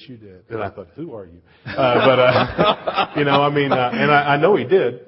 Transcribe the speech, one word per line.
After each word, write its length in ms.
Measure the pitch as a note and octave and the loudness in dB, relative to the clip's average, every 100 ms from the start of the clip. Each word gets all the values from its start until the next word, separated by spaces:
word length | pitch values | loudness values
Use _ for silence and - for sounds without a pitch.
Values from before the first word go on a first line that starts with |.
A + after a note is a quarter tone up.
| - | -16
you 80 | A#2+ | -20
did." 280 | G#2 F#2 - | -20 -20 -14
And 140 | A2+ | -10
I 80 | G2+ | -10
thought, 180 | F#2+ F2 | -12 -20
"Who 180 | - E3 | -16 -16
are 140 | A2+ F#2 | -16 -18
you?" 140 | F2 _ _ B2 | -20 _ _ -12
Uh, 400 | G#2+ C3 A#2+ C3 | -2 0 2 4
but, 120 | B2+ | 4
uh, 920 | B2 B2+ B2 - - - - - - | 4 2 0 -2 -2 -2 -4 -4 -4
<laughs> 40 | - | -2
you 80 | |
know, 180 | C#3+ C#3+ | 0 2
I 80 | C#3+ | 0
mean, 200 | D3 C#3 | 0 -2
uh, 180 | B2+ B2 | 0 -2
and 180 | A#2 C#3+ | -2 2
I, 220 | D3 C#3+ | 2 2
I 20 | C#3+ | 2
know 180 | E3 | 2
he 100 | F#3+ | 2
did. 360 | A#2+ F#3+ C3 - | 2 0 0 -6